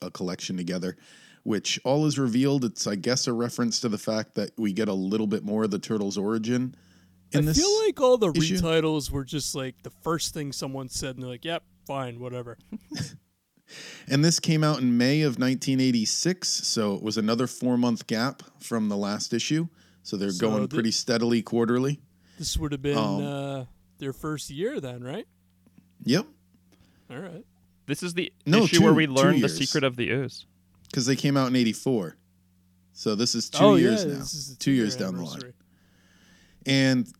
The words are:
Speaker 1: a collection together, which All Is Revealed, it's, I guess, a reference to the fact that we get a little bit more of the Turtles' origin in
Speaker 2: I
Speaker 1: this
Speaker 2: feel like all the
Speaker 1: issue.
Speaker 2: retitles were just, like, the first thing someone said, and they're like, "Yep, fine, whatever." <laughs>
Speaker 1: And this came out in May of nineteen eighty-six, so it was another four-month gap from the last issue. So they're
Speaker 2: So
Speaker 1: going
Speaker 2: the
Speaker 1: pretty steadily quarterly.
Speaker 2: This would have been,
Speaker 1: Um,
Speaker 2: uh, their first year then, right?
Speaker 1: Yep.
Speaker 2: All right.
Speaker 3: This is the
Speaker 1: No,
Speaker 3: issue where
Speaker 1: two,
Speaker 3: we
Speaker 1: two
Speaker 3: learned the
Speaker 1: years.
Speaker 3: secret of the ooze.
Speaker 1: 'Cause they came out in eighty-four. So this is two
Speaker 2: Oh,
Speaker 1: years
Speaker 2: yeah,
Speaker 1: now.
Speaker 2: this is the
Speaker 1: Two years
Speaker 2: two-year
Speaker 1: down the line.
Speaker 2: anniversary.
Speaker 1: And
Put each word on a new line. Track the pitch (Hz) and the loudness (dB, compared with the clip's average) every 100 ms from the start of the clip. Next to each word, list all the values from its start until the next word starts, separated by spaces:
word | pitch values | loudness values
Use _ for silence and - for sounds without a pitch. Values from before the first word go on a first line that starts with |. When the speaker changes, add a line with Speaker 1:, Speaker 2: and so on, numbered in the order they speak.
Speaker 1:
a | 90 | -14
collection | - 90 90 - 92 | -8 -6 -6 -6 -6
together, | 87 92 90 - - - - _ | -4 -4 -6 -8 -18 -20 -20 _
which | - 101 - - | -4 -2 -2 -4
All | 127 147 151 | 0 2 2
Is | 139 | 2
Revealed, | 131 120 139 139 | 2 2 4 2
it's, | 120 - 107 | 0 -2 -4
I | |
guess, | 101 117 127 131 | -2 0 0 0
a | |
reference | 117 117 - 120 - | -2 -2 -2 -2 0
to | 117 | -2
the | 104 | -4
fact | - 110 - 110 | -2 -4 -4 -6
that | 101 - | -6 -2
we | 104 | -2
get | 95 104 | 0 -2
a | |
little | 95 95 110 104 | 0 0 0 0
bit | 107 | -2
more | 101 107 | -2 -2
of | 110 | 0
the | 98 | -2
Turtles' | - 107 101 98 | -2 -2 -2 -2
origin | 98 113 113 123 127 - _ _ _ _ - | -2 -2 0 -2 -2 -8 _ _ _ _ -4
in | 147 | 0
Speaker 2:
I | 151 | 2
Speaker 1:
this | 208 | 2
Speaker 2:
feel | 381 427 | 2 2
like | 440 277 | 0 2
all | 254 247 | 4 6
the | 190 | 4
Speaker 1:
issue. | 160 160 185 | 2 0 0
Speaker 2:
retitles | 165 160 156 156 131 | 2 2 2 0 -2
were | 143 | -6
just, | 131 147 - 143 | -4 -6 -4 -6
like, | 131 - | -8 -10
the | - | -18
first | _ 160 165 - | _ -4 -2 -4
thing | 160 143 | -6 -8
someone | - 139 135 127 | -6 -8 -8 -8
said, | - 139 127 | -8 -8 -8
and | |
they're | 127 | -10
like, | 120 | -8
"Yep, | 160 165 _ _ | -6 -6 _ _
fine, | - 139 127 120 | -8 -6 -6 -8
whatever." | 123 123 120 110 - 220 - | -8 -8 -10 -14 -16 -16 -12
<laughs> | 302 156 - _ _ _ _ _ - - - - | -10 -10 -12 _ _ _ _ _ -20 -18 -16 -2
Speaker 1:
And | 143 | 2
this | 165 165 | 2 2
came | - 156 | 0 2
out | 151 135 | 2 2
in | 127 120 | 2 4
May | 123 151 | 4 4
of | 151 120 | 2 2
nineteen | 127 127 139 131 | 0 0 0 2
eighty-six, | 131 120 104 - 170 180 - | 2 2 0 0 -2 -2 -2
so | - - 117 104 | -4 -2 0 0
it | 98 | -2
was | 107 107 | -2 -2
another | 107 117 123 | 0 0 -2
four-month | - 123 123 123 113 - | -2 0 2 2 0 -2
gap | 110 131 - - _ | -2 -2 -4 -20 _
from | - 117 107 | -6 -2 -2
the | 101 | -2
last | 101 104 - | -2 -4 -4
issue. | 117 - 156 170 _ _ _ | -4 0 -2 -2 _ _ _
So | - 101 | -10 -4
they're | 101 | -4
Speaker 2:
So | 90 110 | 0 0
Speaker 1:
going | 107 | 0
Speaker 2:
the | 113 | 0
Speaker 1:
pretty | 107 113 | 0 0
steadily | - - 117 117 117 | -2 0 0 2 0
quarterly. | - 117 117 123 135 147 _ _ _ - | 0 0 2 2 0 -4 _ _ _ -12
Speaker 2:
This | 160 - | -6 -4
would | 151 | -4
have | 143 | -4
been, | 143 143 | -2 0
Speaker 1:
Um, | 107 147 143 | 0 -2 -4
Speaker 2:
uh, | 139 139 135 120 - _ - | -6 -6 -8 -10 -18 _ -10
their | 139 | -10
first | 131 156 147 - | -8 -8 -8 -10
year | 143 220 277 | -6 -6 -6
then, | 127 123 | -10 -10
right? | 123 185 - _ _ _ _ - _ _ | -10 -10 -12 _ _ _ _ -20 _ _
Speaker 1:
Yep. | - 170 - _ _ _ _ _ _ _ - | 0 0 0 _ _ _ _ _ _ _ -14
Speaker 2:
All | 131 | -12
right. | 185 170 - _ _ _ - | -12 -16 -18 _ _ _ -8
Speaker 3:
This | 147 | -6
is | 180 | -4
the | 170 - _ | -4 -6 _
Speaker 1:
No, | 143 202 | 4 4
Speaker 3:
issue | 185 170 | 6 8
where | 160 | 8
Speaker 1:
two, | 160 | 8
Speaker 3:
we | 151 | 4
Speaker 1:
two | |
Speaker 3:
learned | 131 139 143 | 6 6 6
the | 110 | 4
Speaker 1:
years. | - | 0
Speaker 3:
secret | 135 156 | 0 2
of | 135 123 | 0 0
the | 110 | -2
ooze. | 127 123 - - _ _ _ - | 0 -2 -8 -20 _ _ _ -8
Speaker 1:
'Cause | 135 123 | -2 0
they | 135 | 2
came | 143 139 | 2 2
out | 127 | 4
in | 127 | 4
eighty-four. | 113 104 135 117 82 - _ _ _ _ _ _ _ | 2 2 0 0 -2 -10 _ _ _ _ _ _ _
So | - 110 104 | -6 -2 2
this | 120 | 2
is | 117 - | 0 -2
two | 147 | 6
Speaker 2:
Oh, | 202 190 | 8 8
Speaker 1:
years | - 113 | 6 2
Speaker 2:
yeah, | - | 0
Speaker 1:
now. | 139 | -4
Speaker 2:
this | 135 | -8
is | 151 139 | -10 -12
the | 127 | -4
Speaker 1:
Two | 143 | 0
years | 131 104 | 2 2
Speaker 2:
two-year | 120 95 | -2 -6
Speaker 1:
down | 90 | -6
the | |
line. | 82 | -8
Speaker 2:
anniversary. | 71 - - _ _ _ _ _ _ _ _ _ _ 135 | -10 -16 -20 _ _ _ _ _ _ _ _ _ _ 0
Speaker 1:
And | 135 135 127 - | 4 6 4 0